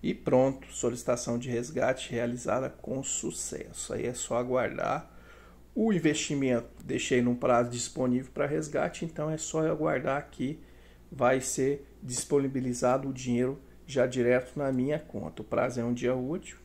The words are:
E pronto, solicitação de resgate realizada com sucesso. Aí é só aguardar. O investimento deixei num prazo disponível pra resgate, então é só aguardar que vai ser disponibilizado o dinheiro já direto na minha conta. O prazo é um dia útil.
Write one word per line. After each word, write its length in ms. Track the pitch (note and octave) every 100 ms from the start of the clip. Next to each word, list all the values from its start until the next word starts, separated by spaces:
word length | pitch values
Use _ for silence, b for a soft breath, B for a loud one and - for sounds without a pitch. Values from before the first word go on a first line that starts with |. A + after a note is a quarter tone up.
E 140 | B2 -
pronto, 500 | - B2+ C3+ C3+ -
solicitação 640 | - B2 A#2+ - A#2+ - A#2+
de 100 | B2+
resgate 640 | A#2+ B2 D#3 A#2 C3 -
realizada 600 | A#2+ A#2+ B2 - A#2 C3
com 320 | - - C3+
sucesso. 880 | C#3 - - - - - - - -
Aí 140 | - A#2
é 80 | B2
só 220 | - A#2
aguardar. 760 | B2 B2+ A#2 - - D3 - B B B B B - -
O 180 | A3
investimento 760 | F#3+ D#3 D3+ - C#3+ C3 A#2+ - -
deixei 380 | - B2 - B2+
num 140 | B2 B2
prazo 340 | C3 A#2+ A#2+
disponível 640 | A#2+ - - B2+ B2 C3+
pra 140 | - C#3+
resgate, 580 | D3+ D3+ C#3+ E3+ - E3+
então 240 | - D#3
é 80 | D#3
só 280 | - D#3+ D#3
aguardar 600 | D#3 D#3 D3 D3+ C#3 -
que 280 | - B2+ D#3 B B B B B
vai 280 | C#3 B2 C3+
ser 480 | B2+ - C3 C#3+ - -
disponibilizado 1080 | - B2 - C#3+ C#3 C3+ B2+ B2 B2+ C3 C#3
o 40 |
dinheiro 480 | B2+ B2 A#2+ B2+ C#3 B B -
já 220 | C3 B2
direto 500 | B2+ A#2+ B2 B2 -
na 140 | C#3
minha 260 | C3 C3 D3+
conta. 440 | - G#2 D#2+ -
O 40 | A2
prazo 340 | A#2 B2+ B2+
é 40 |
um 100 | A#2
dia 220 | A#2+ B2 B2+
útil. 420 | B2+ F3+ - -